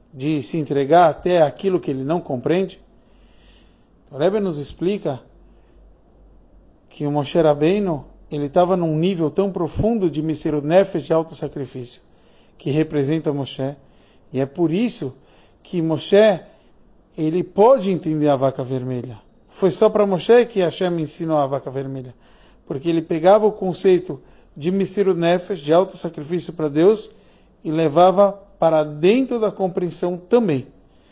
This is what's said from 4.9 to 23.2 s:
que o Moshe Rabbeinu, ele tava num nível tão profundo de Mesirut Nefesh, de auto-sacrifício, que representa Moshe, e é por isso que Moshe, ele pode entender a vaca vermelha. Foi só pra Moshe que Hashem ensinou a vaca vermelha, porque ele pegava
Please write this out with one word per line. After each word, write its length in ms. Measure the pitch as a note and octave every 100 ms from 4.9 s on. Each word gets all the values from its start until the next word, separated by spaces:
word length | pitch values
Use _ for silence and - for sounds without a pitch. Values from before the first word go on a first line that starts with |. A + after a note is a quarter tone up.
| G3+ F3 B2+ - _ _ _ _ _ - _ _ _ - _ _ _ _ _ _
que 180 | - D3
o 60 |
Moshe 280 | D3 C#3 F3
Rabbeinu, 640 | D#3+ D3 D#3 G3+ G3 D3+ - - -
ele 180 | D3+ D3
tava 280 | F#3 F3 F#3
num 200 | E3+ D#3
nível 340 | F3 F#3 D#3
tão 220 | D3+ G3
profundo 580 | F#3 D#3+ - G#3 A#3 F#3
de 120 | D3
Mesirut 440 | D#3 D3+ E3 D3+ C#3+
Nefesh, 380 | F3 G3 F3
de 80 | C3+
auto-sacrifício, 880 | D#3+ E3 - D3 D3+ C3 C3 A#2+ - _ _ _ _ _ _
que 120 | -
representa 600 | C#3+ D#3 D3+ C3+ D#3+ D#3
Moshe, 440 | C#3+ C3 - C3+ D3 _ _ _ _ _
e 80 | C3
é 60 | C3+
por 260 | - E3+
isso 420 | E3+ A#3+ - C#3 - _ _ _ _
que 180 | - F#3
Moshe, 600 | D#3+ D3+ - G3 A3 F3 - _ _ _ _ _ _ -
ele 280 | D#3+ F3
pode 480 | F3 - A3 C4+ G3
entender 360 | F3 D#3+ D#3 D3
a 80 | C#3
vaca 280 | C3+ C3
vermelha. 560 | B2+ C3 B2+ B2+ B2+ G#2+ _ _ _
Foi 220 | - F#3+
só 180 | - G#3+
pra 180 | G#3+ G3+
Moshe 380 | F#3 - A#3+ A#3
que 140 | G#3+
Hashem 400 | F3 - F#3 E3+
ensinou 360 | D3+ - E3 D#3
a 100 | C#3
vaca 240 | C#3 C#3+
vermelha, 440 | C3 C3+ C3+ B2+ A#2 _ - - _ -
porque 220 | C#3+ E3
ele 140 | E3
pegava 440 | E3 E3